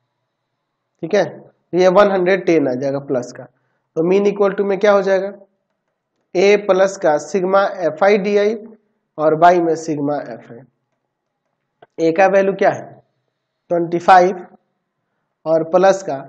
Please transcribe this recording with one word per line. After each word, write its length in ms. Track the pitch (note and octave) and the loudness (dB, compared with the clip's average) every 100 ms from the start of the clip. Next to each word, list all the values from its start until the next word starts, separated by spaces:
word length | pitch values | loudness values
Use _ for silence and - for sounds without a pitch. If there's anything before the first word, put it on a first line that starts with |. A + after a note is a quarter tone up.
| _ _ _ _ _ _ _ _ _ _ | _ _ _ _ _ _ _ _ _ _
ठीक 100 | D#3+ G3+ | -4 -2
है, 80 | D#3 | -2
तो 520 | - - _ _ E3+ | -6 -20 _ _ 0
ये 100 | F#3 | 2
वन 220 | F#3 G3+ | 4 2
हंड्रेड 340 | G3 F3 F#3+ F#3 | 2 0 0 2
टेन 220 | D#3+ C3+ | 0 0
आ 60 | B2 | -2
जाएगा 240 | C#3 C#3 | -4 -6
प्लस 300 | C#3+ B2+ B2 | -6 -6 -6
का। 120 | - | -14
तो 600 | B2 _ _ _ _ D#3+ | -20 _ _ _ _ -4
mean 240 | E3+ G3 G3+ | 0 2 2
equal 240 | G3+ G3 | 0 -2
to 100 | F#3+ G3+ | -2 -4
में 120 | F#3+ | 0
क्या 120 | G#3 | 2
हो 100 | G3+ | 2
जाएगा, 300 | F#3+ F#3+ G3 - _ _ _ _ _ _ _ _ _ E3 | 2 -2 -4 -12 _ _ _ _ _ _ _ _ _ 0
ए 200 | G3 G#3 G3+ | 2 2 2
प्लस 300 | F#3 F#3+ - | 0 0 0
का 200 | E3+ D3+ | -2 -2
sigma 440 | - G3 F3+ G3 G3 F#3+ | -4 -4 0 0 0 -4
एफ़आईडीआई 760 | D#3+ - G3 G#3 G3+ G3+ G#3 A3+ - - _ _ _ - | -6 0 0 2 0 0 0 -4 -10 -20 _ _ _ -4
और 180 | D#3 D#3 | -2 4
बाई 240 | F3 F3+ | 4 4
में 140 | E3 D#3+ | 2 -2
sigma 400 | E3 D3 C#3+ C#3+ | -6 -6 -4 -6
एफ़आई। 360 | A#2+ A2+ - A#2+ C3 _ _ _ _ _ _ _ _ _ _ _ _ - | -8 -16 -20 -20 -20 _ _ _ _ _ _ _ _ _ _ _ _ -4
ए 120 | E3 | -2
का 160 | E3 F#3+ | 2 2
value 260 | G3 G3 F#3+ | 2 0 0
क्या 140 | F#3 | -2
है 120 | C#3+ - - _ _ _ _ _ _ - | -2 -8 -20 _ _ _ _ _ _ -8
ट्वेंटी 280 | E3+ E3+ E3+ | -6 -4 -2
फ़ाइव 460 | F#3 F#3 F3+ F#3 - - _ _ _ _ _ _ _ _ D#3 | 4 4 4 -2 -14 -20 _ _ _ _ _ _ _ _ -2
और 180 | D#3+ D#3+ | -2 0
प्लस 360 | F#3 G3 F#3 | 2 2 0
का 140 | - C#3 | -4 -10